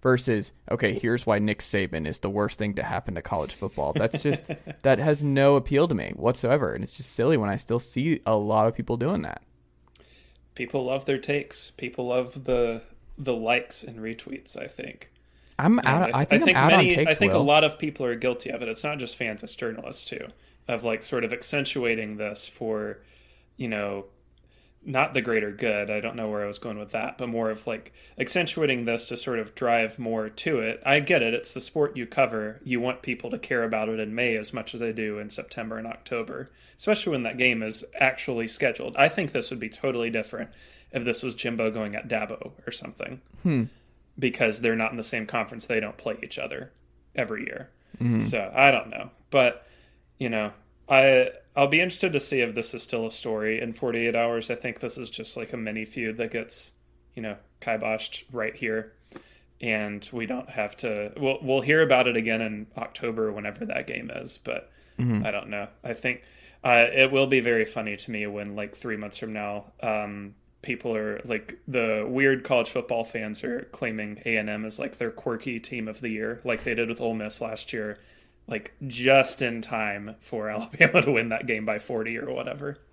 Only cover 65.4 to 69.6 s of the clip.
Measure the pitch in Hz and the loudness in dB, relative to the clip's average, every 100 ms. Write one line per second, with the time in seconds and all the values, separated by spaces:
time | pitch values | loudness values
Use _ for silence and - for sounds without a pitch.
65.4 | - 104 101 _ - 113 127 123 - - | -6 -8 -10 _ -10 -4 -2 -4 -8 -20
66.4 | - _ 127 120 117 135 131 135 135 131 | -20 _ 6 6 8 6 6 6 6 4
67.4 | 117 113 110 123 107 101 - 110 104 104 | 4 2 2 -2 -6 -8 -8 -6 -6 -6
68.4 | 104 104 104 - 123 107 104 - 113 107 | -8 -8 -10 -10 -8 -8 -8 -10 -10 -8
69.4 | 104 104 | -6 -8